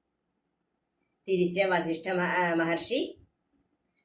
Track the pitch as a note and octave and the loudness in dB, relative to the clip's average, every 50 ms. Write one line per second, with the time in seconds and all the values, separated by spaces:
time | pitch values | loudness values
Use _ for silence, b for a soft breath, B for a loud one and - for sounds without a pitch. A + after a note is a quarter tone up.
0 | _ _ _ _ _ _ _ _ _ _ _ _ _ _ _ _ _ _ _ _ | _ _ _ _ _ _ _ _ _ _ _ _ _ _ _ _ _ _ _ _
1 | _ _ _ _ _ - F#3+ F3+ F3+ F3 F3 F#3+ G3 F#3+ F3+ E3+ D#3+ E3 E3 D#3+ | _ _ _ _ _ -2 0 2 2 2 2 2 2 2 2 2 0 0 -2 -4
2 | - F#3+ F#3+ F3+ F3 F3 F3+ F3+ F3+ E3+ E3 E3 E3 E3 E3+ E3 - - A#3+ C#4+ | -4 -4 -2 -2 -2 0 0 0 0 0 0 0 0 0 -2 -2 -2 -2 -2 -2
3 | F4 - - - - _ _ _ _ _ _ _ _ _ _ _ _ _ _ _ | -2 -4 -8 -14 -20 _ _ _ _ _ _ _ _ _ _ _ _ _ _ _